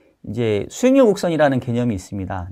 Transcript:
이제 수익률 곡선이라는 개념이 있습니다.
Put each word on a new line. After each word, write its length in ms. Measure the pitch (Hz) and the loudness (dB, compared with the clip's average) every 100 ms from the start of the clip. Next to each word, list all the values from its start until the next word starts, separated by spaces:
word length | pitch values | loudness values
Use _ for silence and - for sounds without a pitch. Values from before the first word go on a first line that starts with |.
| _ _ - | _ _ -10
이제 400 | 107 113 104 - | -4 0 -2 -4
수익률 360 | - 254 269 233 | -2 2 4 4
곡선이라는 560 | 185 175 156 147 131 | 2 0 2 2 2
개념이 340 | 123 117 123 98 | -2 -2 -2 -4
있습니다. 540 | - 101 92 95 90 | -6 -10 -8 -8 -10